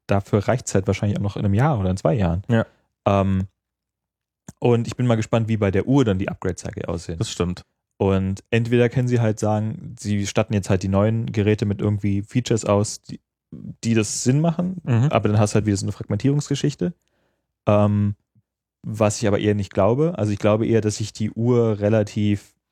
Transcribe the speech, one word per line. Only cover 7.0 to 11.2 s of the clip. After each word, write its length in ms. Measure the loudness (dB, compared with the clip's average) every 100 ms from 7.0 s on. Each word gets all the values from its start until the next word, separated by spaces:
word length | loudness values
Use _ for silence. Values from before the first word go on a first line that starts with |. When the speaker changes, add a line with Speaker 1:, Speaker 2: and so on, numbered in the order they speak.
| -6 -6
Speaker 2:
Das 120 | -6
stimmt. 320 | -4 -4 -6 -12 _ _ -2
Speaker 1:
Und 460 | 0 2 0 -6 -2
entweder 380 | -2 2 2 2
können 200 | 0 0
sie 120 | 2
halt 180 | 0 0
sagen, 560 | 0 0 -2 -8 -14 -10
sie 280 | -4 -2 -2
statten 280 | -2 0
jetzt 160 | 0 0
halt 120 | 0
die 40 | 0
neuen 380 | 2 2 0